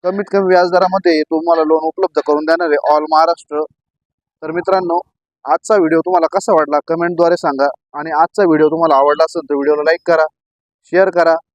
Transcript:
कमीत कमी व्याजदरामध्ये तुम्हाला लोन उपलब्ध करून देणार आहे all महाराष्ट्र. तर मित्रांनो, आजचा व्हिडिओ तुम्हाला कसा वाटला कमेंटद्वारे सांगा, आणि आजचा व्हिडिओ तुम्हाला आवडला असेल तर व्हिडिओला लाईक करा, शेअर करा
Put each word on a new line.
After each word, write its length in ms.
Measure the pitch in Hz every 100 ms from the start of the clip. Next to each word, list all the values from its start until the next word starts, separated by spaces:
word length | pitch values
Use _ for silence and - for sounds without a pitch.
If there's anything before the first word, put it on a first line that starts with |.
कमीत 260 | 180 196 202
कमी 220 | 196 190
व्याजदरामध्ये 680 | 185 180 180 185 190 175 160
तुम्हाला 400 | 151 160 170 165
लोन 240 | 156 160 156
उपलब्ध 320 | - 190 - -
करून 180 | 147 156
देणार 240 | 165 170
आहे 100 | 147 -
all 120 | 151 156
महाराष्ट्र. 520 | 156 165 170 - 147 156 _ _ _ _ _ _ _
तर 80 | 156
मित्रांनो, 480 | 165 175 190 180 170 - _ _ _ 135
आजचा 300 | 160 - 214
व्हिडिओ 240 | 160 165 165
तुम्हाला 220 | 180 160
कसा 220 | 190 -
वाटला 260 | 180 147 147 -
कमेंटद्वारे 480 | 165 170 170 170 175
सांगा, 300 | 160 139 139 - _ 143
आणि 120 | 160 151
आजचा 220 | 170 - 190
व्हिडिओ 200 | 156 156
तुम्हाला 260 | 160 165 139
आवडला 280 | 143 151
असेल 260 | 160 175 143
तर 60 | 143
व्हिडिओला 280 | 139 151
लाईक 180 | 151 170 -
करा, 180 | 165 156 _ _ _ _ _ _
शेअर 180 | 175 190
करा 260 | 175 165 165 _